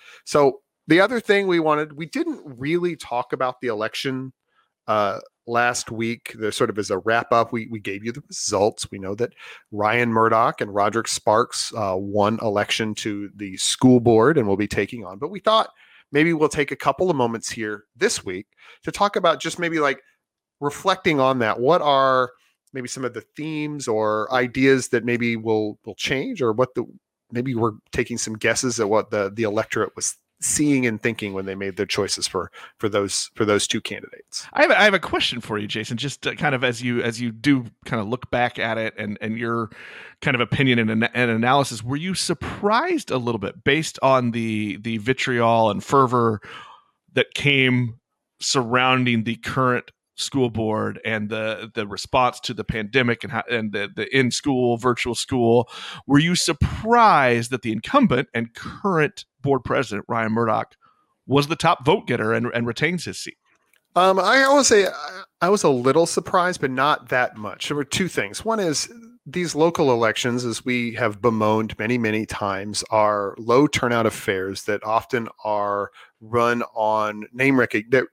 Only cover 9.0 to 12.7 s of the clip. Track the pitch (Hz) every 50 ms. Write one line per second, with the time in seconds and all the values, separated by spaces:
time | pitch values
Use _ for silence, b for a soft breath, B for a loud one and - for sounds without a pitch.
9 | 95 95 104 107 120 - _ B B B B B B B 107 104 101 107 113 120
10 | 120 117 113 113 113 113 113 113 117 139 160 - 120 104 98 101 98 107 104 117
11 | 113 - - - - 117 107 110 123 - - - - - - 113 104 98 92 95
12 | 101 101 101 104 101 104 113 110 117 110 101 104 101 -